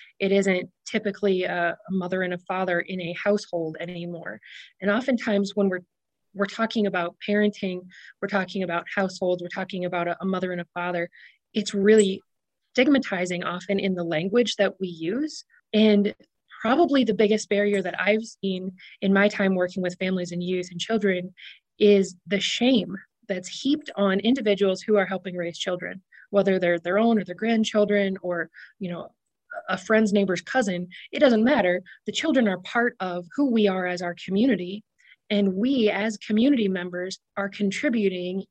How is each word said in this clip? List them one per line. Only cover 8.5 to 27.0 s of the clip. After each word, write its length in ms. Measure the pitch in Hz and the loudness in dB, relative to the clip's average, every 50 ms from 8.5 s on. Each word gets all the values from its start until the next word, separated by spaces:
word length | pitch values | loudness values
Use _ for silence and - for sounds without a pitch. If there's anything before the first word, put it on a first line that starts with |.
| 180 196 185 | -4 -6 -4
about 220 | 170 170 170 170 - - | -2 -4 -4 -6 -4 -2
households, 460 | 202 190 190 190 - 190 180 180 175 | -2 -2 -2 -2 -2 -2 0 0 -2
we're 80 | 175 175 | -4 -8
talking 340 | - 196 185 185 196 185 180 | -8 -8 -8 -8 -6 -6 -6
about 240 | 180 180 175 175 | -4 -2 -2 -2
a, 80 | 175 170 - | -2 -4 -4
a 40 | 185 | -4
mother 280 | 190 190 180 185 180 180 | -4 -2 -2 -2 -4 -6
and 80 | 175 | -6
a 60 | 170 _ - | -8 _ -8
father, 360 | 180 175 180 180 170 170 175 _ - - - _ _ _ _ - | -8 -6 -4 -4 -4 -4 -6 _ -20 -20 -20 _ _ _ _ -4
it's 200 | 220 196 - - | -4 -4 -2 -2
really 480 | 202 196 208 220 220 202 190 190 - _ _ _ _ _ _ _ _ _ _ - | 2 6 6 8 8 6 4 0 -6 _ _ _ _ _ _ _ _ _ _ 0
stigmatizing 720 | 247 254 302 277 262 - - 196 175 185 180 180 175 - | 2 4 6 4 4 2 0 -4 -4 -2 -2 -4 -4 -4
often 360 | 165 175 180 180 - 196 196 | -4 -6 -6 -4 -2 -2 -2
in 160 | 196 196 185 | 0 -2 -2
the 80 | 175 175 | -2 -2
language 520 | 165 160 151 175 196 196 240 240 208 - | -2 -2 -2 -2 0 2 2 2 2 0
that 240 | - 196 185 - - | 0 0 0 0 -4
we 80 | 196 | -8
use. 560 | 180 170 160 160 165 214 262 302 302 - - - _ _ _ _ - - | -8 -6 -6 -4 -4 -2 -2 -4 -6 -8 -12 -18 _ _ _ _ -2 2
And 420 | 214 220 214 208 202 202 208 - _ _ _ _ _ _ _ - - | 4 6 6 6 6 4 0 -2 _ _ _ _ _ _ _ -14 -6
probably 420 | - 226 262 320 349 262 277 269 240 | 0 0 4 4 4 4 4 2 2
the 100 | 202 202 | 2 2
biggest 360 | 220 220 202 214 208 - - | 2 4 4 4 0 0 0
barrier 320 | 208 202 202 208 202 196 | 0 2 2 2 0 0
that 180 | 180 180 - - | -2 -2 -4 -2
I've 240 | 175 202 214 220 226 | 0 0 0 0 -2
seen 480 | - - - - 196 185 185 185 190 185 - - - - - | -6 -12 -6 -6 -4 -4 -4 -6 -10 -12 -12 -20 -20 -12 -2
in 100 | 208 196 | 2 4
my 160 | 196 196 202 | 4 6 4
time 280 | 208 202 - 202 196 190 | 4 2 2 0 2 2
working 280 | 180 180 180 - 196 180 | 2 0 -2 -2 -4 -4
with 140 | 180 180 - | -4 -4 -4
families 320 | 190 185 190 185 175 175 | -4 -2 -2 -2 -4 -6
and 100 | 175 175 | -6 -6
youth 280 | 175 180 185 180 180 180 | -4 -4 -4 -4 -4 -8
and 80 | 180 175 | -8 -10
children 540 | - - 226 214 202 196 185 180 180 185 - - - - - _ _ _ _ - | -4 -2 -2 0 2 0 0 0 -4 -8 -14 -18 -20 -20 -20 _ _ _ _ 4
is 360 | 214 202 202 196 190 185 - _ - | 6 6 6 6 4 0 -4 _ -8
the 120 | 165 202 196 | -4 -4 -2
shame 560 | - - - - 240 254 269 208 175 175 190 - - _ _ _ _ | -2 -2 -2 0 2 4 4 2 2 -2 -8 -12 -14 _ _ _ _
that's 220 | - 190 185 185 - | -8 -8 -8 -8 -12
heaped 420 | - - - 269 294 302 - - - | -12 -4 -2 0 0 -2 -2 -8 -2
on 240 | - 202 190 190 196 | 0 2 2 2 2
individuals 600 | 196 226 262 262 208 208 202 190 202 190 185 190 | 2 2 2 2 2 0 2 2 2 0 0 -2
who 140 | - - 208 | 0 2 2
are 100 | 202 190 | 2 2
helping 300 | 175 196 180 - 190 180 | 2 -2 -6 -6 -8 -8
raise 220 | 180 170 170 170 | -6 -6 -8 -6
children, 440 | - - 190 180 180 180 175 185 190 _ _ _ - - - | -6 -6 -4 -4 -6 -6 -10 -12 -14 _ _ _ -20 -8 0
whether 300 | - 202 185 196 190 185 | 2 4 4 4 2 2
they're 200 | 180 175 175 170 | 2 2 2 0
their 180 | 170 175 185 | 0 0 2
own 220 | 208 | 4